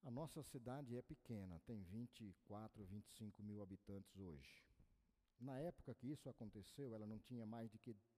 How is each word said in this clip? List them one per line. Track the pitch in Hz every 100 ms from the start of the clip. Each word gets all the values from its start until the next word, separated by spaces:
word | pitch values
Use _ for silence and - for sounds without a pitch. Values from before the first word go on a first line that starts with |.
A | 127
nossa | 120 156 -
cidade | 135 135 120 131 139 120
é |
pequena, | - - - 113 95 82
tem | - 113
vinte | 90 104 120 -
e | 110 90
quatro, | - 104 107 -
vinte | 95 101 -
e |
cinco | - 107 98
mil | 104 104
habitantes | 101 95 - 98 98 95
hoje. | 95 76 69 - - - - - - - _ _
Na | 123 131
época | 165 170 -
que | 117 120
isso | 147 -
aconteceu, | 120 110 104 95 - 139
ela | 110 107
não | 110
tinha | - 123 110
mais | 117 113
de | 110
que | - 107 -